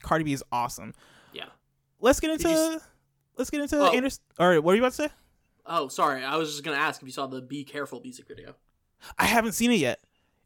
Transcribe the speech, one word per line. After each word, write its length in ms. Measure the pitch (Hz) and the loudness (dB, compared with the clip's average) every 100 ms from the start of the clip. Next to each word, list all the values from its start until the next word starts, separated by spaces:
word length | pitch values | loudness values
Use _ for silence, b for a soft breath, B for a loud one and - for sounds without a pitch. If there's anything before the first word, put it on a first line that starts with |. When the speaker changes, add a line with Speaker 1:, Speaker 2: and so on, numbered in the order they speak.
Speaker 1:
Cardi 220 | - 160 | -2 0
B 80 | 156 | 0
is 120 | 139 - | -4 -4
awesome. 400 | 123 120 - 107 b b b b | -4 -4 -6 -14 b b b b
Speaker 2:
Yeah. 120 | - - _ _ _ _ _ | -18 -18 _ _ _ _ _
Speaker 1:
Let's 200 | 226 285 | 2 4
get 80 | 311 311 | 0 0
Speaker 2:
Did 60 | |
you 80 | 339 | 2
Speaker 1:
into, 100 | 320 320 | 2 0
Speaker 2:
s- 140 | 320 - _ _ _ _ - | -2 -10 _ _ _ _ -8
Speaker 1:
let's 140 | 254 | -4
get 100 | 294 | -4
into 160 | 285 302 | -2 2
Speaker 2:
Oh. 140 | 277 | 4
Speaker 1:
Anders-, 280 | 240 262 - _ - | 4 0 -4 _ 2
or 160 | 180 170 | 4 4
what 80 | |
were 100 | 160 | 4
you 60 | 196 | 4
about 80 | 254 | 4
to 140 | - 302 | 0 -6
say? 0 | - _ _ _ _ - | -6 _ _ _ _ -6
Speaker 2:
Oh, 180 | 165 139 | -4 -4
sorry. 340 | - 160 131 | 0 0 0
I 120 | 131 156 | -2 -2
was 140 | 156 | -2
just 140 | 147 | -6
gonna 140 | 151 143 | -4 -2
ask 240 | 151 135 | -2 -4
if 40 | 131 | -10
you 60 | |
saw 140 | 135 135 | -8 -8
the 160 | 131 | -8
"Be 200 | 127 143 | -10 -12
Careful" 360 | 135 147 139 123 | -10 -10 -10 -12
music 260 | 127 123 - | -16 -18 -18
video. 260 | - - - _ _ _ _ B - | -20 -20 -20 _ _ _ _ B -2
Speaker 1:
I 80 | 180 | 2
haven't 260 | 233 226 | 2 2
seen 180 | 175 233 | 2 4
it 60 | 233 | 4
yet. 240 | 127 - _ _ _ _ | 2 -2 _ _ _ _